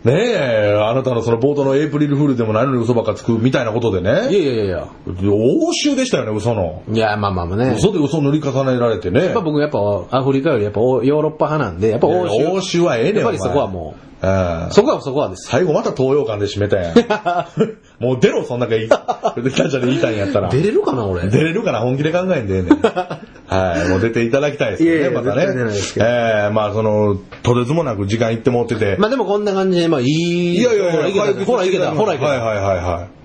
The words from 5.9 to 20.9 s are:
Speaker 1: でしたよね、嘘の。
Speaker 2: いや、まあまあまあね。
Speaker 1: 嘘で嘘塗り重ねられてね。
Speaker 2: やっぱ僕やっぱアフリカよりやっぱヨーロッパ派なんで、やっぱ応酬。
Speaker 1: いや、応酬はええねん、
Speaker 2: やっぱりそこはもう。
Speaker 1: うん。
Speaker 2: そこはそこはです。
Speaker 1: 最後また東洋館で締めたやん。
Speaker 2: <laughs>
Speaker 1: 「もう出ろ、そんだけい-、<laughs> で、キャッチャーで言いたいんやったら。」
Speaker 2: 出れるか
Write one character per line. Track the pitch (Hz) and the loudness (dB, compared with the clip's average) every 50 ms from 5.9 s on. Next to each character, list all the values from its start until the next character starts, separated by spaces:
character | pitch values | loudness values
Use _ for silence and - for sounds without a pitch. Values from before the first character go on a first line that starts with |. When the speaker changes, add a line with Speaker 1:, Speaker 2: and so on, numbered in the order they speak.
| 285 | 0
Speaker 1:
で | 254 262 262 | 0 0 0
し | |
た | - 156 | 0 -2
よ | 123 | -2
ね、 | 110 107 | -2 -4
嘘 | 107 101 117 120 | -2 -2 -2 -2
の。 | 107 92 82 80 87 - - | 0 -2 -4 -4 -8 -8 -4
Speaker 2:
い | 107 113 | -2 0
や、 | 110 107 104 | 0 0 0
ま | 107 104 101 | 0 -2 -2
あ | |
ま | 98 90 87 | -2 -2 -4
あ | |
ま | 85 92 | -4 -2
あ | 101 | 0
ね。 | 120 131 - - | 0 0 0 2
Speaker 1:
嘘 | - 190 | 2 0
で | 196 165 | 2 2
嘘 | 151 135 143 160 | -2 0 0 0
塗 | 143 139 | 0 2
り | 147 156 | 0 0
重 | 151 143 127 131 135 | 0 -2 -2 0 0
ね | 131 127 123 | 0 0 2
ら | 120 120 | 2 0
れ | 110 95 | 0 0
て | - 90 | -2 0
ね。 | 87 123 175 | 0 2 2
Speaker 2:
や | 185 | 2
っ | - | 0
ぱ | 233 | -2
僕 | 190 160 151 147 | -2 -2 -2 0
や | 147 147 | -2 0
っ | |
ぱ | - 117 101 104 101 98 87 - | 0 -2 0 0 0 -2 -4 -2
ア | - 131 131 | -2 -2 0
フ | 135 135 | 2 0
リ | 139 | 0
カ | 135 165 | 2 0
よ | 151 117 | 0 0
り | 101 | 0
や | 104 | -2
っ | 98 | 0
ぱ | 101 | 0
ヨ | 113 127 131 127 107 | 0 2 2 2 2
ー | 135 143 151 | 2 2 2
ロ | 151 156 | 0 -2
ッ | 151 | -2
パ | - 160 | -2 -2
派 | 143 151 156 143 104 | -2 0 -2 -2 -4
な | 85 85 | -4 -2
ん | |
で、 | 98 113 | 0 0
や | 107 120 | 2 2
っ | |
ぱ | - - | 2 2
応 | - 180 180 - | 2 2 0 0
酬。 | 101 | 0
Speaker 1:
い | 113 143 | 0 0
や、 | 160 | 2
応 | 185 196 | 0 -2
酬 | 185 - - 170 | -4 -2 0 0
は | 170 170 143 117 | 2 2 2 0
え | |
え | 113 | 0
ね | 160 | 0
ん、 | 214 214 | 2 2
Speaker 2:
や | |
っ | 151 | 0
ぱ | 233 | 0
り | 196 139 | 0 -2
そ | 92 - | -2 0
こ | - 147 | 0 0
は | 127 104 | 0 0
も | 95 90 82 76 73 | -4 -8 -10 -10 -12
う。 | - - - - - - | -16 -20 -20 -14 -4 -2
Speaker 1:
う | 92 95 95 92 87 85 82 85 85 | 0 0 2 0 0 -2 -4 -6 0
ん。 | |
Speaker 2:
そ | - - 220 | 4 4 4
こ | 277 | 4
は | 285 165 | 2 0
そ | - 143 127 | -2 -4 -2
こ | 147 | -2
は | 139 101 | -2 -2
で | 92 | -4
す。 | - - - | -10 -10 -2
Speaker 1:
最 | - 123 180 | 0 0 2
後 | 175 151 | 2 0
ま | 190 233 | 0 0
た | 226 | -2
東 | - - 127 131 135 | -2 0 0 2 2
洋 | 147 135 | 2 2
館 | 110 110 101 | 0 -2 -2
で | 101 | -2
締 | 95 - 101 | -2 0 -2
め | 101 98 | 0 0
た | 98 101 | 0 0
や | 90 85 82 | 0 4 4
ん。 | |
Speaker 2:
<laughs> | 233 233 - 208 208 - 180 175 180 165 - - - 220 220 220 - _ - - - | 4 4 4 -2 -2 -2 -2 -2 -2 -4 -6 -2 -2 -2 -2 -2 -12 _ -20 -12 -4
Speaker 1:
「も | 117 123 131 | -2 -2 0
う | 120 | 2
出 | - 208 | 2 2
ろ、 | 302 269 - | 2 2 -4
そ | - 127 | -4 -4
ん | 120 | -4
だ | 123 113 | -2 0
け | 113 110 | 0 -2
い-、 | 110 - | 0 0
<laughs> | |
で、 | |
キ | - - | -2 -2
ャ | - - 226 - - 339 - - | -2 -6 -6 -2 -2 -4 -4 -2
ッ | 117 131 | -4 -2
チ | 131 - | 0 0
ャ | - 165 | -2 0
ー | 139 135 | 0 -2
で | 123 123 | 0 0
言 | 131 - | 0 0
い | |
た | - 127 | 0 0
い | 110 | 0
ん | 104 | -2
や | 98 98 | -2 -2
っ | |
た | - - | 0 -2
ら。」 | 98 90 | 0 0
Speaker 2:
出 | - 131 165 | 0 0 0
れ | 208 | 2
る | 233 359 | 0 0
か | 415 381 | 0 0